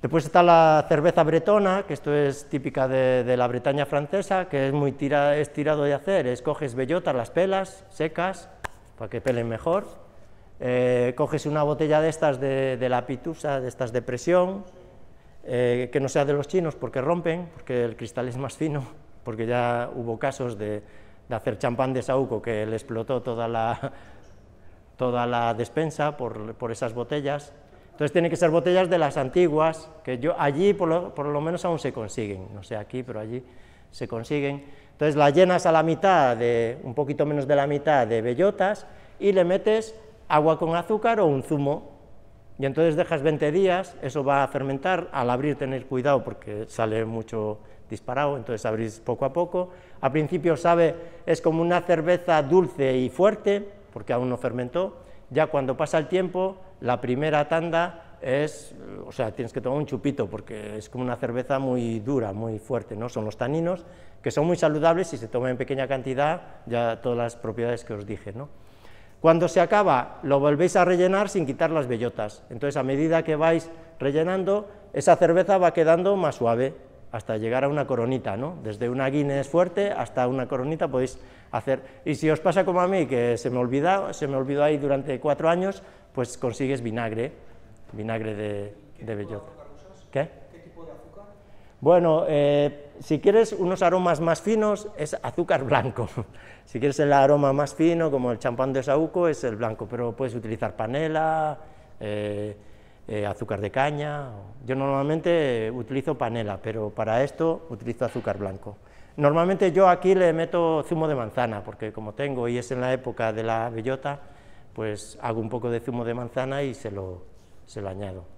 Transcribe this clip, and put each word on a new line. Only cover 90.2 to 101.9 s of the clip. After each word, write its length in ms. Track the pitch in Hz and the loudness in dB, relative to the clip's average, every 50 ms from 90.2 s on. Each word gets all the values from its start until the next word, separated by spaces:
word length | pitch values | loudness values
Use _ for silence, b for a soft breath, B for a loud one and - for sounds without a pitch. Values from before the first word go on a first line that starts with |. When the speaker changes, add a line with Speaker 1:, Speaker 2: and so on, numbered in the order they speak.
| 147 - - - - - | -4 -4 -8 -20 -20 -20
Speaker 2:
¿Qué 80 | - 170 | -20 -20
tipo 260 | - - - 170 165 | -20 -20 -20 -18 -18
de 60 | 160 | -18
azúcar? 340 | - - - - - 202 202 - - - - b b b b b b b | -18 -18 -20 -20 -20 -20 -20 -20 -20 -20 -20 b b b b b b b
Speaker 1:
Bueno, 460 | 127 143 175 180 170 165 156 160 170 | 4 6 6 6 6 4 4 4 2
eh, 600 | - 156 147 143 143 143 147 143 160 143 - - - - - | 2 2 4 4 4 4 4 2 2 0 -6 -18 -20 -18 -18
si 200 | 143 - 156 143 | -4 -2 -2 2
quieres 340 | - 202 202 226 226 220 214 | 4 6 6 6 4 4 2
unos 280 | - 190 175 190 - | -2 0 -2 0 2
aromas 380 | 196 170 175 185 180 175 165 143 | 2 4 4 4 2 2 2 2
más 220 | 170 165 165 - | 2 0 0 0
finos, 480 | - 208 226 214 214 214 208 196 208 214 - | 0 0 2 2 2 2 0 -2 -4 -12 -8
es 180 | - 151 147 - - | -8 -6 -6 -6 -6
azúcar 420 | - 131 - - 175 - 190 147 135 | -6 -6 -4 -4 0 2 2 0 2
blanco. 460 | 120 147 131 107 131 - - 95 - - | 4 2 2 2 2 -4 -4 -6 -6 -6
<laughs> 120 | - 107 - B B B B B B B | -8 -8 -8 B B B B B B B
Si 140 | - - 123 | -10 -6 0
quieres 200 | 120 143 139 - | 0 0 2 2
el 140 | 151 143 143 | 2 6 6
aroma 400 | 139 135 139 147 147 143 143 135 | 6 8 8 6 6 4 2 2
más 220 | 143 147 135 - | 2 0 -2 0
fino, 340 | - 160 170 170 170 165 156 | 2 2 4 4 2 0 0
como 220 | 139 135 127 123 | 0 0 0 -2
el 80 | 117 110 | -4 -2
champán 340 | - 135 120 120 131 135 131 | -4 -4 -2 0 -2 0 0
de 80 | 135 | -2
saúco, 460 | 123 143 135 147 160 156 - 185 175 | 0 2 2 2 2 0 0 0 0
es 160 | 165 151 127 - | 0 0 0 -4
el 120 | 127 110 | -4 -4
blanco, 320 | 104 120 110 110 107 117 | -2 -4 -4 -4 -6 -8
pero 280 | 101 120 117 123 117 110 | -8 -6 -4 -4 -4 -4
puedes 180 | - 135 127 113 | -4 -6 -4 -4
utilizar 420 | 120 107 110 113 110 - 107 - | -6 -6 -6 -6 -4 -4 -6 -4
panela, 840 | - 110 110 127 143 160 160 156 156 156 160 160 156 156 151 147 - B B B B B B | -4 -6 -4 -2 -2 -2 0 0 0 0 0 0 0 -2 -2 -4 -6 B B B B B B